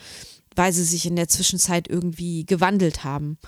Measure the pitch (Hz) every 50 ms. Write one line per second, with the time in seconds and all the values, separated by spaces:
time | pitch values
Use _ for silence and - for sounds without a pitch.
0 | - - - - - - - - _ _ _ 180 175 190 165 180 175 160 175 165
1 | - 175 175 170 170 - - - 180 - 190 175 - 190 175 175 170 - - 175
2 | 175 175 160 - 170 175 170 160 156 - 190 165 180 190 202 196 180 160 - -
3 | - 139 143 147 151 147 156 - -